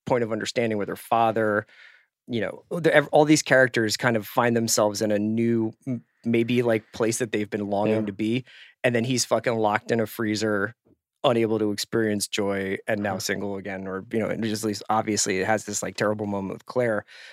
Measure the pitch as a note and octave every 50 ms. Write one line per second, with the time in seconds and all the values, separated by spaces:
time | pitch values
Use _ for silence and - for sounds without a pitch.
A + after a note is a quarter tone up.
0 | - - C3+ A#2+ A#2 G#2+ A2+ G#2+ G#2 - - B2+ A#2 A2+ A2 G#2 G2 - F2+ -
1 | - - A#2 A2+ A#2 A2+ G#2 A2+ A2 G#2+ G#2 G#2 G#2+ _ - - - - - -
2 | _ _ _ _ _ - B2 A2+ G2 - - - _ - - F3 D3+ D#3+ - D3+
3 | C#3+ - - D3+ D3+ D3 D#3 D3 - - C#3 C3 C3 A#2+ - A#2+ A2+ G#2+ - -
4 | - B2 A#2 A2 G2 - - B2+ A#2+ A#2+ A#2 A#2 A2+ A2+ - - G#2+ G#2+ G2+ G2+
5 | A2 G#2 G#2 G2+ G#2 G#2+ A2 A2+ A#2 A#2 A#2 A2+ A2 A2 A2 _ - C3+ B2+ A#2
6 | - _ _ _ - A#2 A#2 A#2 A#2+ A#2 B2 A#2+ A#2+ A#2+ A2+ A2 - _ - -
7 | A#2 A2 A2+ - B2+ G#2+ A#2+ G#2+ G#2 G2+ - G#2 G#2 G2+ G2+ G2+ G#2 A2 G#2+ G#2+
8 | G#2+ G#2 G2 G2 A2 A2 A#2 C3 B2 - - - - - - _ - B2 A#2+ A#2
9 | A2+ B2+ C3 A#2 - - A#2+ A2+ - B2+ A#2 A2+ A2 G#2 G#2 G#2+ - - A#2+ A2+
10 | A2 - - - A2+ G#2+ G#2+ G2+ A2 A2 G#2+ G2+ G2 A2 - _ _ _ _ _
11 | _ _ _ _ - C#3 A#2+ A#2 A2+ G#2+ A2 G#2+ G#2+ G#2 G#2 G2+ - - - A#2
12 | A2 G#2+ G#2 G2+ - - - - G2+ G2+ G2 G2 G2 F#2+ G2 - - - A2+ G#2
13 | G#2 G#2 F#2+ F#2 - - G2+ G2 G2 G2+ G2+ G2 F#2 G2+ F#2+ F#2+ F#2+ F#2+ F#2+ F#2+
14 | F#2+ A#2+ A#2 A2+ G#2 F#2+ F#2 - A2 A2 G#2+ G#2 A2 A2 G2+ - - - A2 A2
15 | G#2+ A2 G#2 G2+ - G#2 F#2+ F#2 F#2 G#2 A2 G#2+ - - G#2 - - F#2+ F#2 -
16 | A2+ G#2 G#2+ G#2+ G#2+ G2+ G2+ G2 G2 F#2 - - - - - B2+ B2 A#2 G#2+ G2+
17 | - _ - - - -